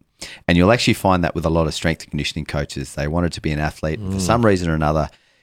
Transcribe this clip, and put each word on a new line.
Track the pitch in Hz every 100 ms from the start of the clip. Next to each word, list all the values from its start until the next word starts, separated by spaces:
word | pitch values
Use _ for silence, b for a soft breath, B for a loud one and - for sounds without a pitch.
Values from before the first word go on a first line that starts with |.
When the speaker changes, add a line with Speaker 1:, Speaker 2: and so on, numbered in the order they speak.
| _ _ B B -
Speaker 1:
And | 87
you'll | 90
actually | 120 -
find | 107 98 92 82
that | 85
with | 82
a |
lot | 82 80
of |
strength | - 87 76
and | -
conditioning | 73 71 85 73
coaches. | 76 73 - 65 -
They | 71
wanted | 85 87
to | -
be | 80
an | 76
athlete. | 76 - 80 78
And | 95
for | 98
Speaker 2:
Mm. |
Speaker 1:
some | 90 117 113
reason | 95 87
or | 78
another, | 76 78 73 b b b